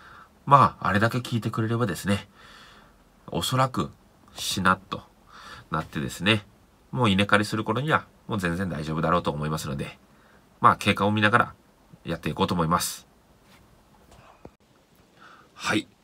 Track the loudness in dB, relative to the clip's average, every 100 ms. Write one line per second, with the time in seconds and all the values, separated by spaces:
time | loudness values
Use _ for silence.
0 | -20 -20 -20 _ 4 6 6 2 0 2
1 | 2 0 -2 -2 -2 -2 -2 0 -2 -4
2 | -2 -4 -4 -20 -20 -20 -20 -20 -20 _
3 | _ _ -8 -6 -2 2 2 0 -4 -8
4 | -20 _ -20 -10 -6 0 2 0 -2 -12
5 | -12 _ _ -20 -20 -20 -8 -6 -6 -6
6 | -6 -4 0 0 -2 _ _ _ _ 0
7 | 2 4 4 2 2 -2 -2 -2 0 -2
8 | -2 -16 -8 -4 -2 -2 -4 -6 -6 -2
9 | 0 0 0 -4 -4 -4 -6 -8 -8 -12
10 | _ _ _ -20 _ _ 4 4 2 2
11 | 2 2 4 4 0 -4 _ _ _ -18
12 | -8 -6 -6 -2 -2 0 0 0 -2 -8
13 | -16 _ _ _ _ -20 -20 _ _ _
14 | -20 -20 -20 -20 -20 -20 _ _ _ _
15 | _ _ -20 -20 -20 -10 -2 -2 -4 _